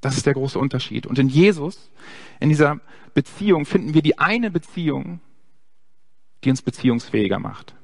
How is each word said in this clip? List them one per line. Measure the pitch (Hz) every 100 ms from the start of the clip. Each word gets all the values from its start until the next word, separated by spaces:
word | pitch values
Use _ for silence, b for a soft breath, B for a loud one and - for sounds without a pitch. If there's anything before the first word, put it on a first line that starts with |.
Das | 143 135
ist | -
der |
große | 135 135 -
Unterschied. | 135 127 - 117 -
Und | 120
in | 131
Jesus, | 135 190 180 147 - - - B B B B
in | 151
dieser | 151 147 151 - b b
Beziehung, | - - - 208 170 147
finden | 196 156
wir | 160
die | 151 -
eine | 160 226 226
Beziehung, | 170 - - 165 139 135 175 - - - - - - - - - - - -
die | -
uns | 131
beziehungsfähiger | - - 131 120 - 113 101 98
macht. | - - - -